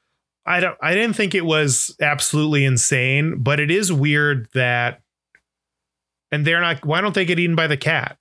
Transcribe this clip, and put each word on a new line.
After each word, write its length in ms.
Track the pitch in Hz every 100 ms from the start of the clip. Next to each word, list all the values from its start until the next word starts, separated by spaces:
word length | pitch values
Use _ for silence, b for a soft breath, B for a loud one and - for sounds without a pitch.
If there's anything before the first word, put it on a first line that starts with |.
| _ _ _ _
I 160 | - 180
don't, 160 | 180 -
I 120 | 156
didn't 200 | 185 233 208
think 180 | 202
it 120 | 185 165
was 500 | 156 147 127 - -
absolutely 640 | 151 147 - 147 151 147 139
insane, 680 | 123 - 131 127 139 156 170
but 220 | 123 147
it 100 | 147
is 200 | 185 190
weird 560 | 151 143 147 147 135 110
that, 480 | 131 123 120 120 - _ _ _ _ _ _ _ _ _ _ _ _ _
and 140 | 151 147
they're 140 | 170
not, 240 | 175 160
why 160 | 147 160
don't 140 | 208
they 100 | 190
get 140 | 175 175
eaten 180 | 175 165
by 100 | 160
the 100 | 143
cat? 420 | 156 156 - -